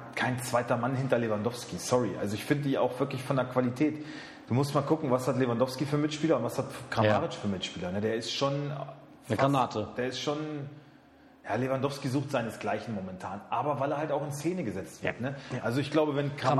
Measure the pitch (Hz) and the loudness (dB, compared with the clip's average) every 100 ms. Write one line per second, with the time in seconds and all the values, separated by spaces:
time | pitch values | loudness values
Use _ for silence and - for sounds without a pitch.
0 | - - 123 127 - 123 120 120 123 131 | -8 -2 -2 -2 0 0 2 2 2 0
1 | 135 120 117 104 110 - - 90 - 127 | 2 2 4 2 0 -2 -8 -8 2 2
2 | 110 87 101 101 - 147 139 123 123 - | 2 -2 -4 -2 0 0 2 2 2 2
3 | 139 131 - 139 123 127 123 123 151 151 | -2 -2 0 0 2 2 2 4 2 0
4 | - - - - - 120 143 147 139 160 | -8 -12 -14 -12 0 2 4 2 2 2
5 | 151 123 135 127 127 113 131 - 143 147 | 4 2 2 2 4 4 2 2 0 2
6 | 151 - 160 135 120 - - - - - | 2 0 2 2 2 -2 -6 -6 -4 4
7 | 107 104 165 - 101 92 - 85 90 98 | 6 6 2 -4 -2 -2 -4 -6 -6 -2
8 | 107 113 120 - 139 143 143 143 - - | 0 0 -2 0 0 0 -4 -6 -8 -12
9 | - - - 107 135 139 117 107 104 - | -18 -12 -4 2 4 4 2 0 -4 -2
10 | 127 127 - 151 156 147 139 - - - | -4 -2 -2 -2 -2 -6 -8 -12 -20 -20
11 | - - - - - 110 131 135 139 143 | -20 -20 -20 -16 -6 -2 0 0 0 -2
12 | 139 139 127 131 113 - 107 - - 104 | -2 -2 0 -2 -2 -4 -4 -4 -2 -6
13 | 95 90 92 101 - 110 143 127 143 147 | -6 -8 -8 -10 -4 -2 0 0 0 0
14 | 151 135 147 - 165 185 120 95 95 - | 0 -2 -2 -4 -2 -2 -2 -4 -6 -6
15 | 95 90 123 139 - 127 117 127 143 151 | -4 -2 -4 -6 -8 -4 -2 0 2 2
16 | 156 139 143 139 135 131 | 4 2 0 0 2 4